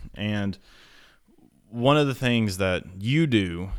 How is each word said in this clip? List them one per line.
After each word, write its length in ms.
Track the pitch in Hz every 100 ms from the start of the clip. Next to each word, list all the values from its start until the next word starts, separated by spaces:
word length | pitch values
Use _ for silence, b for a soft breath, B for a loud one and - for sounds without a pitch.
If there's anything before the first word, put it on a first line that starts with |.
| -
and 440 | - 104 104 98 90 b b b b b b _ _ _ _ _
one 280 | 117 127 151
of 100 | 139
the 80 | 120
things 420 | 127 117 107 92
that 240 | 95 90 80 92
you 280 | 107 147 156
do, 420 | 113 90 85 95